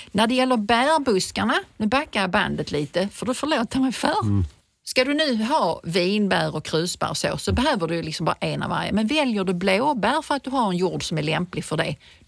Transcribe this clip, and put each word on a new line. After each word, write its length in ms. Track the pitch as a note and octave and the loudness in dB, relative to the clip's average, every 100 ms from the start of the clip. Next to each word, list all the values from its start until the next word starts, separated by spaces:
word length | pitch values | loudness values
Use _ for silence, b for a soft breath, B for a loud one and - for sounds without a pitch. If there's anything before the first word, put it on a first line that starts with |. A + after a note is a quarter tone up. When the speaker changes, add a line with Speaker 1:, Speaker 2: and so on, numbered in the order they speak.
| B | B
Speaker 1:
När 140 | - A3+ | 0 2
det 80 | |
gäller 220 | B3+ B3+ B3 | 2 2 2
bärbuskarna, 1000 | G3+ A#3 C4 D#4+ C4+ G3 F#3 - G#3+ D#4+ G4 - | 2 2 4 2 2 0 0 -2 0 0 -2 -4
nu 100 | G#3+ | 0
backar 340 | B3+ D4+ - | 0 -2 -2
jag 100 | F#3+ | 0
bandet 400 | G3+ E3+ D3 - | 0 0 -2 -4
lite, 380 | D3 D3 F3 G3 | -4 -2 -2 -4
för 140 | - G3+ | -4 -6
då 80 | |
förlåter 420 | B3+ C#4+ D4+ A3+ C4+ | -4 -2 -2 0 0
jag 60 | |
mig 100 | C4 | 0
för. 300 | A3 C#4+ F#4 | 0 0 0
Speaker 2:
Mm. 220 | A2 G2+ E2+ - _ _ | 2 2 0 -4 _ _
Speaker 1:
Ska 200 | - - | -6 0
du 100 | B3+ | 2
nu 300 | D4 D#4 A#3 | 2 2 0
ha 360 | A3 D#4 G3 E3 | 2 2 0 -2
vinbär 720 | - F3 F3+ G#3 G3+ F3+ D#3 D3 | -2 0 2 2 2 2 0 -2
och 80 | |
krusbär 460 | D3+ D#3+ E3+ - D#3 | -2 -2 -2 -2 -4
och 60 | D#3 | -2
så, 220 | D3 D3 | -4 -4
så 140 | - | -2
behöver 360 | - C4+ B3+ E3 | 0 2 0 0
du 60 | E3+ | -2
ju 60 | |
liksom 240 | D#3+ D#3 D#3+ | -4 -4 -2
bara 100 | - | -2
en 220 | E3 D3 | -4 -4
av 80 | D3 | -4
varje. 220 | E3 E3 | -4 -2
Men 140 | G3 A3 | 0 0
väljer 380 | D4+ C#4 G#3 | 2 2 0
du 100 | F#3+ | -2
blåbär 680 | F3+ G3 F#3+ C#4 C#4+ G3 D4 | 2 4 4 2 2 2 0
för 120 | D4+ | 0
att 100 | C#4+ | -2
du 60 | C4+ | -2
har 200 | C4 A3 | 0 2
en 60 | F3+ | 2
jord 260 | F3+ D3+ - | 0 0 -4
som 100 | D#3+ | -2
är 40 | |
lämplig 420 | D3+ D#3 F3+ - | 0 -2 -2 -6
för 120 | - D#3 | -4 -2
det, 200 | C#3 D3 b b | -2 -4 b b